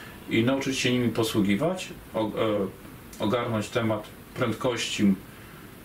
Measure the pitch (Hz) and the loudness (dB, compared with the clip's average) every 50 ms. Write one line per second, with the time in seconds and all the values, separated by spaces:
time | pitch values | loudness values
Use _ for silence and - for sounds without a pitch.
0 | - - - - - - - 113 113 127 135 135 135 135 131 - - 127 123 123 | -14 -14 -16 -14 -6 0 2 4 4 4 4 2 2 0 0 2 2 2 4 4
1 | 120 110 101 120 113 - - 117 95 101 101 98 - 170 185 - - - - - | 2 2 2 2 0 2 4 2 4 4 4 4 4 2 0 -2 -4 -10 -12 -14
2 | - - - 110 107 104 98 98 113 110 104 104 95 - - - - - - - | -14 -6 -2 -2 -2 -2 0 0 0 2 2 0 0 -2 -4 -10 -16 -16 -16 -16
3 | - - - - 110 104 - - - 117 113 107 104 - - 123 113 110 110 104 | -16 -16 -8 -2 0 0 2 2 0 0 0 -2 -2 0 0 0 2 2 0 -2
4 | - - - - - - - - 127 117 107 - - - 113 113 - - - - | -4 -8 -14 -18 -18 -14 -2 0 0 0 0 0 0 0 0 0 -2 -2 2 4
5 | 104 98 95 - - - - - - - - - - - - - - | 6 6 6 4 0 -10 -18 -18 -18 -18 -18 -18 -18 -18 -18 -18 -18